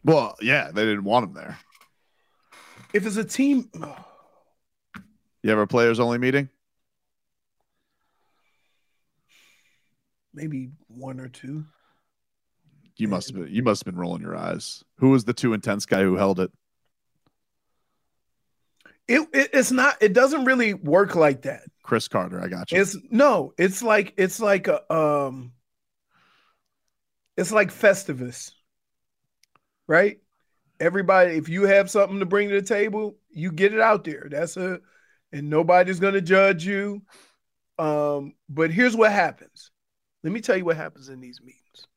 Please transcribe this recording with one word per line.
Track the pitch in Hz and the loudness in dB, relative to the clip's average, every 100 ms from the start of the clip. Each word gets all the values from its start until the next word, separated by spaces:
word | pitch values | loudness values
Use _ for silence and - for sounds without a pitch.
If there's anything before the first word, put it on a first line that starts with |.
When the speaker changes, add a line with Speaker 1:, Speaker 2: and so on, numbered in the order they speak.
Speaker 1:
Well, | - 156 110 - | 4 4 2 -4
yeah, | 113 143 76 | 0 0 0
they | 90 | -2
didn't | 110 104 98 | 0 0 0
want | 120 101 | 0 0
him | |
there. | 80 76 - _ _ _ _ _ _ _ _ _ - - - - | -10 -16 -18 _ _ _ _ _ _ _ _ _ -20 -20 -20 -6
Speaker 2:
If | 208 208 | -4 -2
it's | 208 | -6
a | |
team, | 190 - 277 269 - 165 147 - - _ _ _ _ _ _ _ _ - _ _ _ _ | -6 -2 0 0 -2 -16 -16 -18 -20 _ _ _ _ _ _ _ _ -20 _ _ _ _
Speaker 1:
You | 107 | 0
have | 110 | 0
a | 104 | 2
players-only | 123 117 113 120 120 | 4 2 2 0 0
meeting? | 127 139 135 _ _ _ _ _ _ _ _ _ _ _ _ _ _ _ _ _ _ _ _ _ _ _ _ _ _ _ _ _ _ _ _ _ _ _ _ _ _ | 0 0 -4 _ _ _ _ _ _ _ _ _ _ _ _ _ _ _ _ _ _ _ _ _ _ _ _ _ _ _ _ _ _ _ _ _ _ _ _ _ _
Speaker 2:
Maybe | 151 156 135 127 147 _ | -12 -10 -10 -12 -18 _
one | 117 131 131 | -18 -16 -14
or | 131 | -16
two. | 123 131 151 156 _ _ _ _ _ _ _ _ _ _ _ _ - | -18 -14 -12 -14 _ _ _ _ _ _ _ _ _ _ _ _ -8
Speaker 1:
You | 107 | -6
Speaker 2:
Yeah. | |
Speaker 1:
must | 92 92 | -6 -8
have | 101 | -14
been, | 78 | -8
you | 98 | -2
must | 123 101 | 0 -2
have | - | -4
been | 87 | -10
rolling | 87 87 | -8 -8
your | 85 82 | -10 -10
eyes. | 85 87 - - _ _ | -8 -10 -12 -18 _ _
Who | 131 | 4
was | 135 107 | 4 0
the | |
too | 117 127 | -2 -2
intense | 110 113 104 - | -2 -4 -6 -2
guy | 98 | 0
who | 98 92 | 2 2
held | 98 92 | 0 0
it? | 92 _ _ _ _ _ _ _ _ _ _ _ _ _ _ _ _ _ _ _ _ _ _ _ - _ - | -4 _ _ _ _ _ _ _ _ _ _ _ _ _ _ _ _ _ _ _ _ _ _ _ -20 _ 0
Speaker 2:
It, | 254 311 | 0 2
it, | 269 277 | 0 2
it's | 277 233 | 2 2
not, | 254 277 - | 2 2 2
it | 214 | 4
doesn't | 196 262 302 254 | 4 4 2 2
really | 254 226 | 2 0
work | 190 147 175 196 180 | -2 2 2 2 4
like | 151 131 | 2 2
that. | 139 131 - _ | -8 -12 -18 _
Speaker 1:
Chris | - 113 - | -4 -2 0
Carter, | 107 90 92 | -4 -4 -8
I | 90 | -8
got | 90 - | -10 -2
you. | 175 | 0
Speaker 2:
It's, | 196 196 - | 0 -4 -4
no, | 233 285 202 135 - | 2 4 4 -2 0
it's | 185 190 | -2 0
like, | 233 214 202 - | 2 2 0 -2
it's | 190 - | -2 0
like | 214 196 185 | 0 0 0
a, | 151 - | -4 -2
um, | 160 151 147 139 131 123 _ _ _ _ _ _ _ _ _ _ _ _ _ _ _ _ _ _ - | 0 0 0 -4 -8 -16 _ _ _ _ _ _ _ _ _ _ _ _ _ _ _ _ _ _ -6
it's | 180 | 0
like | 214 190 | 0 0
Festivus, | - 208 190 - 131 123 - - _ _ _ _ _ _ _ _ _ _ _ _ _ - | 2 2 2 -4 -10 -10 -12 -18 _ _ _ _ _ _ _ _ _ _ _ _ _ 0
right? | 160 202 202 _ _ _ _ _ _ | 2 2 -2 _ _ _ _ _ _
Everybody, | 165 185 180 190 180 160 | -2 0 2 6 6 2
if | 156 | -4
you | 175 | 0
have | 196 196 190 | 4 4 4
something | 214 196 196 | 0 0 0
to | 185 | -2
bring | 202 208 | -2 0
to | 202 | -2
the | 196 | -2
table, | 208 214 202 214 202 _ | -2 -2 -4 -8 -10 _
you | - 180 | -10 -8
get | 160 196 | 0 0
it | 220 | 4
out | 226 214 165 | 2 2 -2
there. | 147 147 | -12 -10
That's | 147 165 185 | -6 -6 -6
a, | 185 143 _ _ _ _ _ | -8 -8 _ _ _ _ _
and | 143 147 | -12 -2
nobody's | 151 165 180 180 180 | 0 4 4 4 0
gonna | 196 196 | 0 0
judge | 165 190 196 175 180 | 2 4 4 2 -4
you. | 196 202 202 _ - _ _ _ _ _ - | -4 -6 -10 _ -20 _ _ _ _ _ -6
Um, | 156 151 147 143 139 _ - | -2 0 0 -4 -6 _ -12
but | 143 160 | -2 -2
here's | 165 247 226 | 2 2 4
what | 214 | 4
happens. | 202 160 - - _ - _ _ _ _ _ | 4 -2 -4 -20 _ -20 _ _ _ _ _
Let | 160 | -8
me | 220 | -6
tell | 214 190 | -2 -2
you | 175 | 0
what | 160 | -4
happens | 156 139 131 | -6 -16 -20
in | 127 | -20
these | 127 127 | -20 -20
meetings. | 123 131 _ _ - | -20 _ _ _ -20